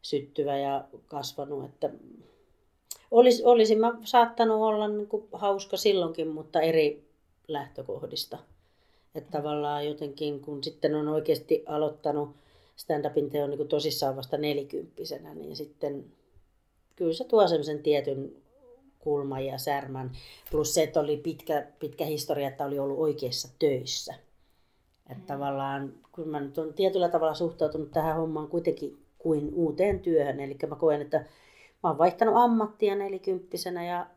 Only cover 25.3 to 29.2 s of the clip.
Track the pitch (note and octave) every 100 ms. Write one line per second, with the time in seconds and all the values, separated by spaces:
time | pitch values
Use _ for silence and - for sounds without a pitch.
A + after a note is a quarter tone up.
25.3 | C#3 C#3+ C#3 C3+ C#3 C#3 - _ - D#3+
26.3 | D3+ C#3 C#3 D#3 D#3 F#3+ F#3 F3 E3+ D#3+
27.3 | D3+ E3+ E3+ D3+ D#3 D3 E3+ D#3 D#3+ D#3+
28.3 | D3 D3+ E3+ E3+ - C#3+ - _ _